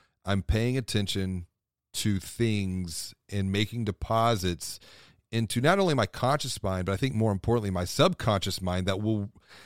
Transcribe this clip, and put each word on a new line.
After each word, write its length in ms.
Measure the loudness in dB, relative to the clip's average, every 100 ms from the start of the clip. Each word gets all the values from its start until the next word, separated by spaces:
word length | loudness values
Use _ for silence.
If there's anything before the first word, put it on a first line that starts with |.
| _ _ -2
I'm 160 | 0
paying 360 | 2 2 2 0
attention 680 | 0 -2 0 -2 -2 -4 -8 _ _ _ _
to 260 | -4 0 0
things 960 | -2 -2 0 2 0 -4 -4 -8 -10 -14 _
and 220 | -2 0
making 320 | 0 0 -2 -4
deposits 960 | -4 0 2 4 2 0 -2 -6 -12 -18 -20 -20 _ _
into 300 | -2 0 2
not 180 | 4 4
only 160 | 4 2
my 100 | 0
conscious 560 | 0 0 2 -2 -6
mind, 240 | -2 -2 -2
but 60 |
I 60 | 0
think 180 | 0 2
more 160 | 2
importantly, 400 | 2 0 0 0
my 140 | -2 -2
subconscious 760 | 2 2 2 0 0 0 -4
mind 240 | -2 0 0
that 160 | 0
will 300 | 0 -2 -4 -10 -20 -20